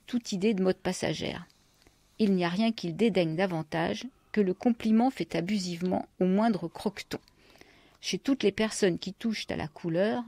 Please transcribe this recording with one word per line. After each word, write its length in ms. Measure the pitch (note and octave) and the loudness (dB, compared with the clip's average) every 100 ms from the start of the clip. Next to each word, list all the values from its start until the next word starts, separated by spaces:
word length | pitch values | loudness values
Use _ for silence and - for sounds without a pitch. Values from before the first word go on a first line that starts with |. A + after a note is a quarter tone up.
| - | -6
toute 240 | A#3+ - | -6 -4
idée 240 | F#3+ G#3 | 0 0
de 80 | F#3+ | 2
mode 140 | F#3 F#3 | 2 0
passagère. 680 | F3+ F#3 D#3 D#3+ - - F3 _ _ _ _ _ _ - | -2 -2 -4 -4 -4 -8 -12 _ _ _ _ _ _ -2
Il 140 | G#3 | 2
n'y 100 | F#3 | 2
a 40 | E3+ | 0
rien 220 | F3+ A3+ | 0 0
qu'il 240 | A3 F3 | 0 -6
dédaigne 400 | D#3+ A3+ F#3 E3 | 2 2 4 0
davantage 720 | D#3+ F#3+ E3 D#3 D#3+ F3 G#3+ B3 _ _ | 0 -2 -2 -4 -2 -2 -4 -10 _ _
que 100 | A3 | 0
le 140 | F#3+ | 2
compliment 560 | F#3 B3 A#3 A3 A3 B3+ | 2 0 0 2 4 4
fait 240 | - E3 | 0 -4
abusivement 720 | E3 F3 G#3 F3+ E3+ F3+ F#3+ - - | -4 -2 -2 -2 -4 -2 -2 -4 -2
au 40 | |
moindre 440 | F#3 F#3+ A#3 G3 E3+ | 2 4 2 0 -4
croqueton. 500 | - G#3+ - - - _ _ _ - - _ _ _ | -6 -6 -6 -10 -10 _ _ _ -20 -20 _ _ _
Chez 180 | - F3+ | -6 -4
toutes 260 | - C#4 | 0 2
les 80 | G#3 | 2
personnes 460 | G3+ A3 - G3 E3+ | 2 -2 2 2 2
qui 140 | - | -4
touchent 380 | - A#3 G#3 - | -4 -4 -4 -4
à 60 | E3+ | -6
la 120 | D#3+ | -6
couleur, 540 | - F3 E3 G#3 B3 | -6 -4 0 0 -2